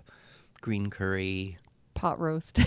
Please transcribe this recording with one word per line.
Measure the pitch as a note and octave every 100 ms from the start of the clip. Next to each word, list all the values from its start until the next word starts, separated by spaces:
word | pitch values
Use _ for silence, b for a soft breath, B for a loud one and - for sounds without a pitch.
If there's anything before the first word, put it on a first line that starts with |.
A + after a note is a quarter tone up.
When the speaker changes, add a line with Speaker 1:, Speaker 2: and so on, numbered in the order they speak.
| b b b b b -
Speaker 1:
green | - G#2 G2+
curry." | G2 F#2+ F#2+ F#2+ F#2+ F#2+ F2 - _ _
Speaker 2:
Pot | - E3+ -
roast. | E3 D#3+ - -